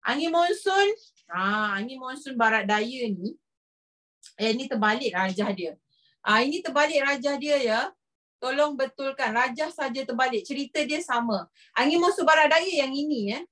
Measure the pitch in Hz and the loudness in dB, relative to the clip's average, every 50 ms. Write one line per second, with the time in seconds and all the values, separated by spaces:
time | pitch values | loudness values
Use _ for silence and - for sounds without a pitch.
0 | _ - 247 285 320 339 320 339 349 349 359 359 - 392 381 392 403 403 440 - | _ -2 -2 0 0 0 2 2 2 2 0 -2 -2 0 2 4 2 2 0 -4
1 | - _ _ _ _ _ 170 180 185 196 208 214 214 208 196 196 208 247 262 262 | -10 _ _ _ _ _ -6 -2 -2 0 0 0 0 -2 -2 -4 -6 -8 -10 -12
2 | 254 254 262 285 - 269 262 233 226 220 220 220 196 196 208 214 214 233 262 262 | -12 -12 -12 -12 -12 -10 -2 2 2 4 4 2 2 2 0 0 0 -2 -4 -6
3 | 247 220 196 175 180 214 - - _ _ _ _ _ _ _ _ _ _ _ _ | -4 -4 -4 -4 -6 -10 -10 -12 _ _ _ _ _ _ _ _ _ _ _ _
4 | _ _ _ _ - - _ - 208 226 220 247 269 - 254 220 214 214 220 247 | _ _ _ _ -20 -20 _ -2 0 0 0 0 -2 -4 -2 0 2 2 2 2
5 | 277 233 175 180 190 190 190 190 202 202 202 185 175 160 - _ _ _ _ _ | 0 -4 -2 0 -2 -2 0 -2 -2 -2 -4 -4 -6 -8 -8 _ _ _ _ _
6 | _ _ _ _ _ - 214 220 247 277 302 359 349 330 262 285 302 302 320 294 | _ _ _ _ _ 2 2 4 2 2 -2 -4 -4 -2 2 2 2 4 2 2
7 | 269 277 285 269 240 285 285 - 277 294 294 277 254 226 214 226 269 381 - _ | 2 2 -2 0 0 -2 -2 -2 0 0 0 2 2 2 0 0 -2 -4 -8 _
8 | _ _ _ _ _ _ _ _ - 254 269 285 294 302 294 254 269 262 _ - | _ _ _ _ _ _ _ _ -6 -4 2 2 2 2 2 -2 -4 -4 _ -6
9 | 277 269 269 269 262 226 214 233 254 262 240 269 302 330 330 - 294 269 233 269 | -6 -6 -4 -2 -4 0 2 2 0 0 0 -4 -4 -6 -4 -6 -6 -4 -4 -6
10 | 269 - 247 233 262 262 240 214 185 - 277 277 285 - _ 311 294 247 302 311 | -6 -6 -2 0 0 0 0 -4 -4 -4 -6 -8 -8 -6 _ -4 -2 -2 -2 -4
11 | 349 - 254 233 233 233 214 190 - _ _ _ - _ _ - 247 285 320 349 | -2 -2 -2 -2 0 0 -2 -2 -4 _ _ _ -20 _ _ 0 2 4 4 4
12 | 339 370 392 - 339 285 320 311 311 294 311 330 339 381 359 302 269 262 262 277 | 4 2 2 2 4 6 6 6 6 6 6 4 4 2 0 0 -2 0 -2 -4
13 | 294 302 294 240 202 196 220 285 349 - | -2 -2 -2 -2 -2 -4 -4 -6 -8 -14